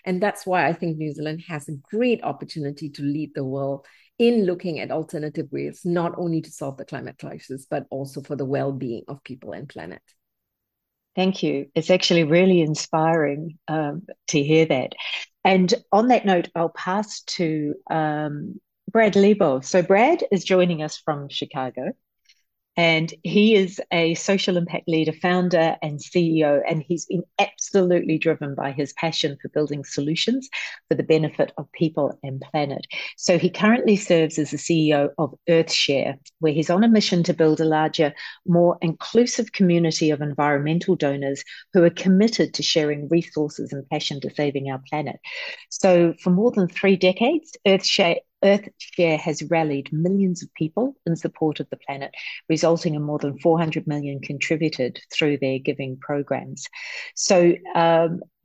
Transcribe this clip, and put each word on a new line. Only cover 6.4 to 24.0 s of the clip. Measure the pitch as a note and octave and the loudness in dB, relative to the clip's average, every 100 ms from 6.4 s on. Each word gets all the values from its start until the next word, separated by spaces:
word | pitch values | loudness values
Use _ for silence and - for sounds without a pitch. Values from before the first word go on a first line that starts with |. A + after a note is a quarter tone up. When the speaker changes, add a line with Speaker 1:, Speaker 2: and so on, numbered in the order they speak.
Speaker 1:
to | D#3 | -4
solve | - C#3+ C3+ | -8 -10 -10
the | |
climate | - C#3 B2 - | -12 -12 -12 -14
crisis, | D3+ D3+ - C3+ - | -14 -16 -14 -14 -8
but | D3+ C3+ | -8 -6
also | C3+ C3+ C#3+ | -8 -10 -12
for | C#3 C#3 | -10 -8
the | |
well-being | C3+ C#3 C#3 C3+ C3 A2+ - | -4 -2 -4 -4 -6 -8 -10
of | C#3 | -18
people | - C3 C3 | -16 -16 -14
and | E2+ C#3 | -14 -14
planet. | - E2 F2+ _ _ _ _ _ _ _ _ _ _ _ - | -14 -16 -16 _ _ _ _ _ _ _ _ _ _ _ 0
Speaker 2:
Thank | F#3+ F#3+ | 0 0
you. | D#3+ C#3+ C#3+ | -2 -2 -4
It's | - D#3+ | -4 2
actually | F#3 - E3+ | 2 4 2
really | D#3 E3+ F#3+ F3+ | 4 4 6 4
inspiring, | D#3 D3+ - D#3+ D#3+ E3 D3 C#3+ E3 D#3 - | 2 0 -4 0 2 2 0 -4 -8 -12 -8
um, | D#3 D3 D#3+ - - - | -4 -4 -8 -12 -16 -4
to | D#3+ | -2
hear | C#3+ D#3 D#3+ | 4 4 4
that. | C#3+ - - - - - _ | 0 -2 -8 -10 -10 -12 _
And | F#3 F#3+ F3+ A3+ - | 2 4 4 0 2
on | G3 A#3+ | 2 4
that | A#3 G3+ | 2 4
note, | F3+ E3 | 0 0
I'll | - E3 | -4 -4
pass | - - G3 G#3 - | -4 -4 -4 -4 -10
to, | - - E3+ D#3 D3 D3 - | -10 -4 -2 -2 -4 -8 -6
um, | D#3+ D#3 D3+ D3+ D3 D3+ F#3 - _ - | -2 -2 -2 -6 -8 -10 -14 -20 _ -2
Brad | A3+ G#3+ G3 | 2 4 6
Lebo. | G3 G#3 F3 C3 | 6 6 4 2
So | - F#3 | 2 2
Brad | E3+ G3 B3 E4+ - | 4 4 6 4 0
is | G3 | -2
joining | - F#3 F3+ E3 | 2 2 2 0
us | D3+ - | -6 -6
from | - D3 C#3+ | -6 -6 -6
Chicago. | - C#3 D3 C3 B2 C#3+ C4 _ _ _ _ _ _ _ - | -8 -8 -6 -8 -6 -8 -10 _ _ _ _ _ _ _ 0
And | E3+ D#3+ D#3+ - - | 2 2 0 -6 -2
he | G3 G#3+ G#3+ | 4 6 6
is | F#3+ - - F3 | 4 -2 -4 0